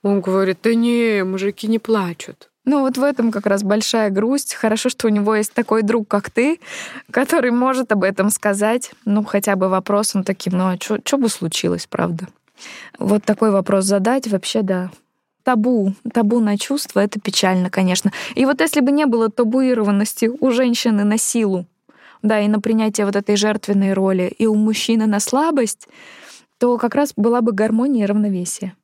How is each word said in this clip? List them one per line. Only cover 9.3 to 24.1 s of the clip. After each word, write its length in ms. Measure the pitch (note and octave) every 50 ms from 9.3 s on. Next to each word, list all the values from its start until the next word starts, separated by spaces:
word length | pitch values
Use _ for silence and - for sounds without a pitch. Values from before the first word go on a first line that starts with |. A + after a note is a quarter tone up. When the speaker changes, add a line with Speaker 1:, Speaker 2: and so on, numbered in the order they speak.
| - G3+ G3 G#3 G3
Speaker 2:
бы 140 | F#3 F#3 F#3+
вопросом 540 | F#3+ F#3+ F#3+ - G3+ G3+ - - - G3 F#3
таким: 340 | - F#3+ - - F#3 F3+
«Ну, 100 | F3+ F#3
а 100 | F#3 F#3
чё, 200 | F#3 - - A3 - -
чё 140 | - -
бы 120 | C#4 B3+ A3
случилось, 580 | - - F3+ E3 - - - F3 F3 F3 - _
правда?» 380 | - - - - E3+ E3 F#3 - _ _ _ _ _ - - - - - - - - -
Вот 240 | - G3 G#3 G#3 -
такой 280 | - G#3 - A3+ A3
вопрос 340 | G3 G3 F#3+ - G3+ G3 F#3+
задать 420 | G3 G3+ G3+ F#3+ A3+ B3+ C4+ C4
вообще, 340 | A3+ G#3 F#3 - - - A3+
да. 280 | G#3 F#3 F#3+ F3+ F3+ F#3 - _ _ _ _ _ _ _ _ _ _
Табу, 500 | B3+ B3+ A3 G#3 B3+ B3 A3+ G3 G3 G3 - _ A#3 -
табу 260 | A#3 A3 G3+ A#3 A#3+
на 180 | A3 G#3 G3+
чувства, 420 | G3+ - - C4+ D4 - - - G3+
это 180 | G3+ G#3 - G#3
печально, 500 | _ G3+ - - - F#3 F#3 F#3 F3+ F3+
конечно. 420 | - F#3+ F#3+ F#3 F3+ - - G3 - - - - -
И 100 | - C4
вот 160 | C4+ D4 C4
если 180 | - - - D4
бы 100 | B3 C4+
не 140 | C#4 D4 D4+
было 240 | C4+ A3+ A3+ A3+ A3
табуированности 1000 | - - A#3+ G#3+ A#3 C4 C4 B3+ B3 A3+ G#3+ G3+ G3+ G3 G#3+ - - - A3+ A3+ B3 D4
у 120 | - C4
женщины 520 | A#3 B3 C4 B3 A#3+ - - A#3+ G#3+ G3+ G#3
на 140 | G#3 G#3
силу, 480 | A3+ - - - A#3 A3 G3+ F#3+ F3+ F3 _ _ _ _ _ _ _ - - - _
да, 180 | - G#3+ A3 G#3+
и 80 | G#3
на 140 | G#3 G#3+ G#3+
принятие 440 | G3+ A3 A3+ A3 A3 G#3+ G#3 - G#3
вот 100 | G3 G3
этой 180 | G3+ G3+ - G#3
жертвенной 560 | G3+ G#3 G#3+ G#3 G#3+ - - G3+ G3 G3 G3 G3
роли, 400 | F#3+ F#3+ F#3+